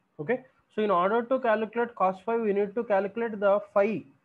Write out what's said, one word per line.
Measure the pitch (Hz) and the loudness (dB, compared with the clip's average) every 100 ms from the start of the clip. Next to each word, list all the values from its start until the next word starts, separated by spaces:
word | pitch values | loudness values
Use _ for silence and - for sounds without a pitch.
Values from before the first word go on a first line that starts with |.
| _ - | _ -10
Okay. | 151 - - _ _ - | -4 -4 -6 _ _ -2
So | |
in | 214 | 2
order | 175 190 226 | 2 2 0
to | 240 262 | 0 0
calculate | 247 214 214 233 233 - | 0 0 -2 -4 -4 0
cos | 185 190 | -2 0
phi, | - 233 | -4 -2
we | 220 | 0
need | 196 202 220 | 0 -2 -4
to | |
calculate | 233 196 196 233 233 214 | 0 0 0 -4 -6 0
the | 202 202 202 | 2 2 2
phi. | 202 202 196 - _ | 0 2 0 -8 _